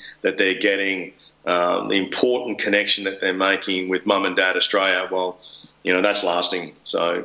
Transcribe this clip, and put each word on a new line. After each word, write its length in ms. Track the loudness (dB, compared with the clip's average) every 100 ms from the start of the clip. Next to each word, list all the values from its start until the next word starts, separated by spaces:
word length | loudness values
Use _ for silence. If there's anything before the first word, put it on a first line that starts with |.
| -20 -4
that 160 | -2 0
they're 220 | 0 2
getting, 540 | 2 2 0 -4 -6 -14 -20 _ -2
um, 420 | 2 2 0 0
the 80 | 0
important 640 | 0 0 0 2 -2 -4
connection 440 | 0 2 2 0 -2
that 160 | -2
they're 120 | -2
making 560 | 0 2 0 0 -4 -2
with 160 | 0 2
Mum 200 | 2 2
and 100 | 2
Dad 220 | 2 2
Australia. 500 | 0 2 2 0 0
Well, 280 | -2 -2 -6 -14 -20 -20 _
you 100 | 0
know, 80 | 2
that's 220 | 2 2
lasting. 500 | 0 0 0 -2 -8 -12
So, 400 | -6 -2 0 -2